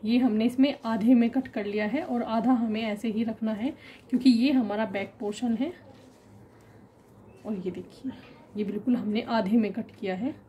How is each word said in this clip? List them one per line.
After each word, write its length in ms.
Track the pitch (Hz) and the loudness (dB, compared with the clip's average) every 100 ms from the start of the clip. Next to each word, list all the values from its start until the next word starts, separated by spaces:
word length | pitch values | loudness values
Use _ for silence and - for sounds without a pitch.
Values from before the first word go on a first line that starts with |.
ये 140 | 214 247 | 2 2
हमने 280 | 240 214 233 | 4 2 0
इसमें 280 | 247 277 - 226 | 4 2 2 -4
आधे 280 | 226 220 | 0 6
में 160 | 247 233 | 6 6
कट 180 | 269 262 | 0 -4
कर 160 | 226 202 | -6 -4
लिया 200 | 208 214 | -2 -2
है 140 | 277 | -2
और 200 | 359 240 | -4 -4
आधा 300 | 220 226 233 | -2 0 2
हमें 280 | 247 226 214 | 2 2 -2
ऐसे 240 | 226 208 233 | -4 -4 -2
ही 140 | 214 | -2
रखना 280 | 226 220 220 | -2 -2 -4
है 200 | 208 247 - - - - | -4 -6 -8 -18 -20 -4
क्योंकि 200 | 254 262 | 2 4
ये 200 | 226 262 | 6 4
हमारा 320 | 262 214 208 214 | 2 0 -2 -2
back 260 | 196 190 - | -4 -8 -6
portion 360 | 208 208 240 220 | -8 -4 -4 -2
है। 160 | 294 359 - - - - - - - - - - - - - - - - 208 | -4 -6 -20 -20 -20 -20 -20 -20 -20 -20 -20 -20 -20 -20 -20 -20 -20 -16 -8
और 100 | 208 | -6
ये 160 | 180 | -6
देखिए, 400 | 180 - - 262 - - - - 208 | -8 -14 -12 -12 -12 -20 -20 -14 -6
ये 80 | |
बिल्कुल 320 | 196 208 - 240 | -4 -4 0 0
हमने 260 | 202 208 240 | 0 -2 0
आधे 280 | 226 190 226 | -2 2 2
में 140 | 208 | 2
कट 180 | 190 214 | -4 -10
किया 240 | - 196 185 | -8 -6 -4
है। 200 | 254 - | -4 -8